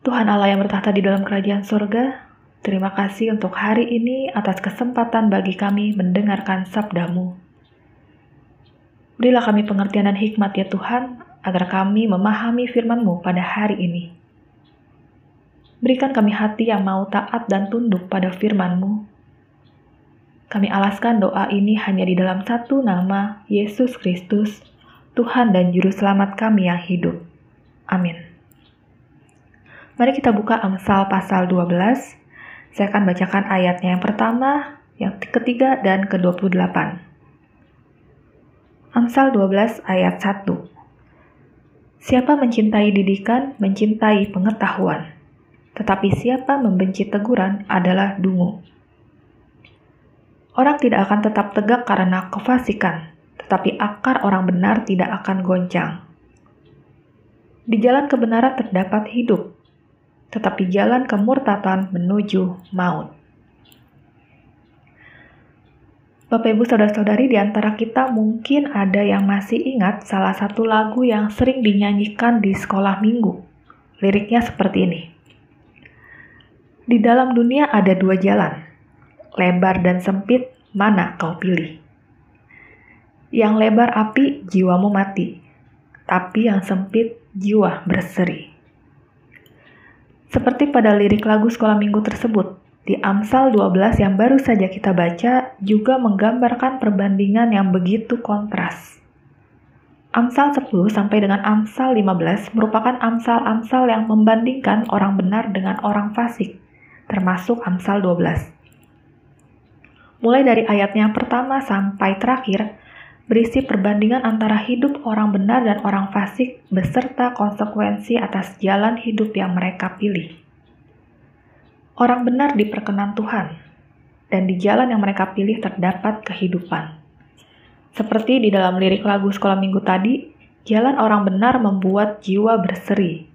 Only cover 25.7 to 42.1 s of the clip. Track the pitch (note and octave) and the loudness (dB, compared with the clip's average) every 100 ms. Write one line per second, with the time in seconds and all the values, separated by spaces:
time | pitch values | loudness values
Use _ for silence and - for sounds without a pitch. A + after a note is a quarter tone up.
25.7 | F3 F#3+ F#3+ G3 G3 G3 - A3 G#3+ F3+ | 2 0 0 0 2 0 -2 0 2 2
26.7 | F3 - F3 E3+ E3 - _ _ _ _ | -2 -2 -2 -2 -4 -14 _ _ _ _
27.7 | _ - F#3+ F3 E3+ E3 - _ _ _ | _ -4 -2 -2 -6 -18 -20 _ _ _
28.7 | _ _ _ _ _ _ _ _ _ _ | _ _ _ _ _ _ _ _ _ _
29.7 | - - - B3 C#4 C4+ G#3 G#3+ A3+ G3 | -20 -20 0 0 2 2 2 0 0 0
30.7 | F#3+ - G3 G3 F#3+ F#3+ F#3+ F3+ F3+ F3 | -4 0 2 2 -2 0 0 2 0 0
31.7 | F3+ G3 C4+ - - _ - - - - | 0 2 0 -4 -20 _ -20 -20 -20 -20
32.7 | - G3+ G#3 F#3+ F3+ F#3+ G3 G3 F#3+ F3+ | -4 -2 0 0 0 0 -2 0 0 0
33.7 | F3+ F#3 F#3 G#3+ G#3 A3+ A#3 C4+ D4 C#4 | 0 -2 -2 -2 -2 0 0 0 -2 -4
34.7 | - _ _ G3 - - B3 A#3 A#3+ C4 | -16 _ _ -6 -6 -4 -4 -2 0 2
35.7 | C4 G3+ F#3+ G3 F#3 F3+ F3 G3 F3+ F3+ | 2 0 0 0 0 0 0 0 0 0
36.7 | E3 D#3 F3+ - _ _ _ _ _ _ | -2 -4 -8 -18 _ _ _ _ _ _
37.7 | _ _ _ _ _ _ _ _ _ _ | _ _ _ _ _ _ _ _ _ _
38.7 | _ _ A#3+ A#3+ C4+ C4+ A#3 G3 G3 A3+ | _ _ -2 0 2 2 4 2 2 0
39.7 | - - F#3 F3+ F3 G3 G3+ - - - | -2 -2 0 0 0 -4 -4 -4 -6 -8
40.7 | - - _ _ _ _ _ _ _ _ | -20 -20 _ _ _ _ _ _ _ _
41.7 | _ _ _ - | _ _ _ 0